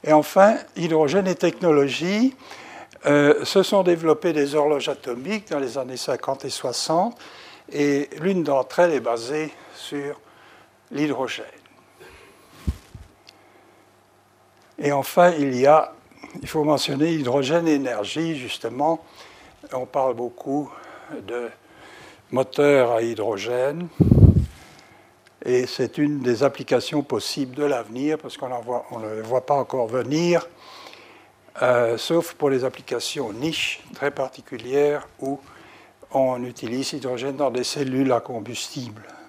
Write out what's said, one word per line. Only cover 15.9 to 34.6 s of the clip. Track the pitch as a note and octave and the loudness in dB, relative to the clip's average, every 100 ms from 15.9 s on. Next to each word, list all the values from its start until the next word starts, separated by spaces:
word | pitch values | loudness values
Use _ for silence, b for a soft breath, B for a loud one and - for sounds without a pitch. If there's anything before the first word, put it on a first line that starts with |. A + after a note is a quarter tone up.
| - _ - - - | -8 _ -20 -18 -14
il | - | -6
faut | D#3+ | -2
mentionner | D3 C#3+ - C3+ D#3+ | 2 2 0 0 0
l'hydrogène | D#3+ B2 C#3 C3+ E3+ E3 | 0 0 0 2 0 2
énergie, | D3 C3 A2 G2+ D3+ E3 D3+ | 0 0 -4 -6 -4 -4 -4
justement. | B2 - A2+ A#2+ D3 E3 B B B B B B - | -8 -8 -8 -2 -2 -2 B B B B B B -10
On | B2+ B2+ | -8 -6
parle | C#3+ C3 A#2 | -2 -2 -2
beaucoup | A#2+ - - C#3 C#3+ B B B B | -6 -8 -4 -4 -4 B B B B
de | C#3+ G2 A#2+ A#2 - B B B B B B _ | -16 -10 -8 -8 -14 B B B B B B _
moteurs | B2+ C3 - C#3+ C#3+ A#2+ | -2 -2 2 6 6 6
à | A#2 | 2
hydrogène, | A#2 A2 G#2+ G2+ G#2+ B2 C3 D#3 F3 B B B B B B B B B B B B B B _ - | 0 -2 -4 -4 -4 -2 -2 -4 -10 B B B B B B B B B B B B B B _ -2
et | B2+ B2+ | 0 0
c'est | - B2 - | -4 -4 0
une | D3 D3 | -2 0
des | B2 A2+ | -2 2
applications | C#3 - B2 B2+ - D3 | 0 -2 -2 -2 0 -4
possibles | C3+ A2+ - - C3 B2+ | -2 -4 -4 -6 -6 -2
de | |
l'avenir, | D3 C3 G#2+ A#2 D3 D3+ | -2 -2 -6 -6 -4 -4
parce | C3+ - | -6 -10
qu'on | C3 | -8
en | B2 | -8
voit, | A#2 A#2+ - | -6 -6 -6
on | A#2 | -10
ne | A2 | -8
le | A2 | -8
voit | A2 C3 - | -2 -2 2
pas | C#3+ | 0
encore | B2 C3 A2+ | 0 -2 -2
venir, | B2+ A#2+ D3+ F3 E3+ - B B B B B B B B _ - - | -2 -2 0 2 2 0 B B B B B B B B _ -20 -2
euh, | B2 A#2+ A#2 A2+ | 2 4 2 0
sauf | - E3 E3 - | 0 0 -2 -2
pour | D3 | 0
les | C3 C3 | 2 -2
applications | - C3+ A#2+ - D3 A#2+ | -6 -8 -6 -6 -6 -8
niches | G#2 D#3+ D#3 - - - - | -4 -6 -4 -6 -6 -12 -6
très | C#3 | -6
particulières | C#3 C3 - - B2 | -4 -8 -8 -14 -14